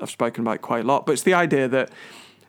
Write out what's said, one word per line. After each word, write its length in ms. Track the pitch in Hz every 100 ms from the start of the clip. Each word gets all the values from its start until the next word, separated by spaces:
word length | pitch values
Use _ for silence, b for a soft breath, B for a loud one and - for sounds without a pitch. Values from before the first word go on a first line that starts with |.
I've 80 | -
spoken 320 | - 120 113
about 140 | 117 107
it 60 |
quite 240 | - 120 113
a 20 |
lot. 180 | 139 -
But 80 |
it's 100 | 131
the 100 | 185
idea 340 | 180 170 143 127
that 240 | 131 - B B B B B